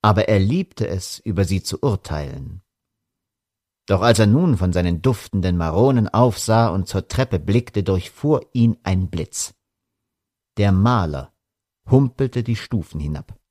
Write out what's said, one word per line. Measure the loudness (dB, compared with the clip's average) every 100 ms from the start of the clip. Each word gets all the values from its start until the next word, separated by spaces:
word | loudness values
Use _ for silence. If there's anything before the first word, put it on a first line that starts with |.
Aber | 2 2 2
er | 2
liebte | 2 0 -4 -8 -6
es, | -6 -10 -12
über | -6 -2 -2
sie | -2
zu | -4 -4
urteilen. | -2 -2 -6 -8 -8 -10 -14 -16 _ _ _ _ _ _ _ _ _ _ _ _ -2
Doch | 2
als | 4 4
er | 4
nun | 4 2 2
von | 0
seinen | 0 0 0
duftenden | 0 -2 -4 -4 0 0
Maronen | 0 2 4 4 0
aufsah | 2 2 2 0 2 2
und | 0 -4
zur | -6 -4
Treppe | -4 -2 -2
blickte, | 0 -2 0 -4
durchfuhr | -2 -2 -4 -6 -2 -2 -2
ihn | 2 2 2
ein | -2 -2 -2
Blitz. | -6 -8 -10 -12 _ _ _ _ _ _ _ _ _ _ -2
Der | 2
Maler | 4 2 2 -2 -6 -12 _ _ _ _ _ 2
humpelte | 2 2 -2 -4 -4
die | -4 -4
Stufen | -2 -6 -4 -8
hinab. | -6 -8 -10 -20 _